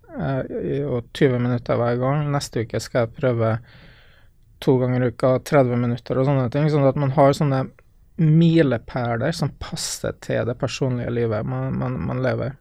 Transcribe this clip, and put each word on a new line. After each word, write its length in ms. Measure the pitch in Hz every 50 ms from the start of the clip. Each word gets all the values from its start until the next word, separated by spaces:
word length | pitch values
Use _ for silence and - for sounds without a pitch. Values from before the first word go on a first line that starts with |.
| _ -
eh, 280 | 330 269 - 139 135 131 -
i, 300 | - - 226 - 143 139 139
og 260 | 143 143 127 120 117 -
tyve 300 | _ - 156 135 123 120
minutter 380 | 120 123 123 117 - - 117 113
hver 180 | 120 120 120 123
gang. 300 | 123 131 143 151 147 147
Neste 320 | 143 139 - - - 127
uke 160 | 110 113 - 113
skal 260 | - - - 131 117
jeg 100 | 113 -
prøve 400 | - - 127 120 113 113 110 110 117 - - - - - - - - - - - - - - _ _ _ _ - -
to 140 | - - 135 123
ganger 300 | 127 123 127 127 127 123
i 20 |
uka, 220 | 113 - - 131 131 123
tredve 380 | - - 160 143 131 123 120 120
minutter 400 | 123 120 120 120 - - 127 127
og 80 | 131 143
sånne 180 | 143 135 127 117
ting, 180 | - 143 151 156
sånn 160 | 151 147 139
at 140 | 135 127 151
man 160 | 147 135 131
har 180 | 156 139 139 139
sånne 300 | - 160 143 135 131 131 131 - _ _ _ _ _ _ _ _ -
milepæler 1120 | 160 151 156 165 170 165 160 165 156 135 123 113 - - - 131 120 117 117 113 120 156 165
som 160 | - 151 135
passer 640 | - - - - - - - - - - - - - _
til 240 | - - 131 117 113
det 80 | 110 113
personlige 560 | - - 123 - - 147 131 127 120 117 -
livet 360 | 120 120 120 113 107 107 120
man, 260 | 131 131 131 131 131 127
man, 240 | 127 131 127 127 123
man 240 | - 131 127 127
lever. 320 | 131 123 113 117 113 127 - -